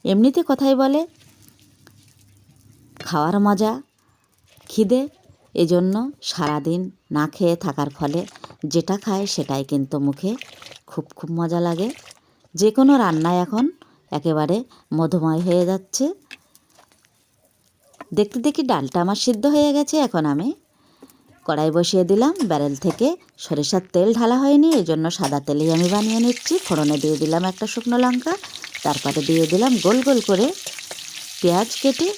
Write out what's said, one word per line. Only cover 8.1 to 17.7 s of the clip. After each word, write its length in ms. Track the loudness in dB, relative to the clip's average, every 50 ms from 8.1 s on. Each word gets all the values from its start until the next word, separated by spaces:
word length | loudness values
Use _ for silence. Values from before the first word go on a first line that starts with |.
| -4 -4 -6 -8 -16 -20 -20 -20 -14 _ -10 -2
যেটা 240 | -2 -2 0 0 -6 -4 -2
খায়, 200 | -4 -4 -2 -4 -4 -4
সেটাই 280 | -6 -4 -4 -4 -6 -4 -4
কিন্তু 240 | -4 -4 -2 -2 -4 -2 -2
মুখে 260 | -2 -4 -4 -6 -6 -6 -6 -12 -20 -20 -20 -20 -20 -20 -20 _ -10
খুব, 140 | -10 -10 -10 -10 -16 -14
খুব 100 | -10 -8 -4 -4
মজা 200 | -2 -2 0 0 0 0
লাগে। 200 | -2 -2 -4 -6 -6 -12 -20 -20 -20 _ _ _ _ _ _ _ -2
যে 140 | 2 2 2 4
কোনো 160 | 6 6 6 6 6
রান্নায় 380 | 4 2 2 0 0 2 2 0 0
এখন 200 | 0 0 0 0 -2 -2 _ -20 _ _ _ _ _ -8 -2
একেবারে 380 | -2 0 0 0 0 0 0 -2 -2 _ -20 -20 _ _ -2
মধুময় 440 | 0 0 2 0 0 0 0 0 0 0
হয়ে 180 | 2 2 2 2 2
যাচ্ছে। 340 | 0 -4 -6 _ -4 -2 -2 -2 -4 -8 _ _ -20 _ _ _ _ -20 _ _ _ _ _ _ _ _ _ _ _ _ _ _ _ _ _ _ _ _ _ _